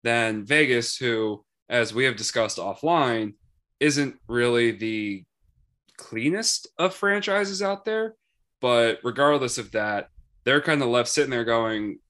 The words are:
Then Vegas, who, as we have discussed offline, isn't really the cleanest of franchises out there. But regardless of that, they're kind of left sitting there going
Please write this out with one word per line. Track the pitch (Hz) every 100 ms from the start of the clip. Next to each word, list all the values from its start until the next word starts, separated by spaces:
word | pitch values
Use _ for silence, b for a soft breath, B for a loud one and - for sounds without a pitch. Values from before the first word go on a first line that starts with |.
Then | 117 117 113 107
Vegas, | 104 147 143 120 117
who, | - 123 113 110 104 _ _ _
as | 120 110
we | 107
have | 131
discussed | 107 110 120 107 -
offline, | 92 92 156 170 127 113 107 - _ _ _ _
isn't | 151 143 139 - -
really | 120 120 120 117
the | 101 110 110 104 95 - _ _ _ _ _ _ -
cleanest | - 113 135 190 220 - - -
of | 180
franchises | 185 202 202 202 202 196 190
out | 202 196
there. | 208 220 220 220 _ _ _ _
But | 127 120 113 110
regardless | 123 120 143 143 127 123
of | 104
that, | 110 104 104 - - _ _
they're | - 143
kind | 156 151
of | 127
left | 123 113
sitting | - 135
there | 120
going | 113 113 113 110 104 -